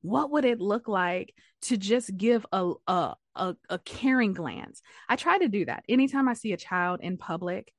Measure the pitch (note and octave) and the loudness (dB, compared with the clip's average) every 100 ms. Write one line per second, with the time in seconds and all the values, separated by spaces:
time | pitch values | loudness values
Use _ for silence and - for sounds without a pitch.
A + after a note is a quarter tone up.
0 | E3+ B3+ D4+ D4 C4 A#3 F#3+ G#3+ A#3 G3 | 0 0 2 2 2 2 0 -2 0 0
1 | F3+ F#3 - _ _ _ - A#3 G3 A#3+ | 0 -2 -6 _ _ _ -4 -2 2 0
2 | A#3 F#3+ A3 A#3 - F#3+ F3+ - - F#3 | 0 0 2 2 2 -2 0 -2 -2 0
3 | C3 - _ - F#3 - - F3+ - - | 0 -6 _ -6 -4 -6 -8 -8 -8 -2
4 | C4+ C4 A3 F3+ D3+ - - - _ - | 2 4 2 0 -6 -8 -12 -16 _ -18
5 | - B3+ E4 F#4+ D#4+ G3+ E3+ - - B3+ | -2 0 2 2 2 2 -2 -4 2 2
6 | C4+ C#4 C4 A#3 A3 F3 - F3+ F3+ F3+ | 4 2 0 0 -4 -6 -4 -2 0 -2
7 | E3+ F3+ - E3+ F3+ F#3 - | -6 -8 -6 -6 -4 -6 -10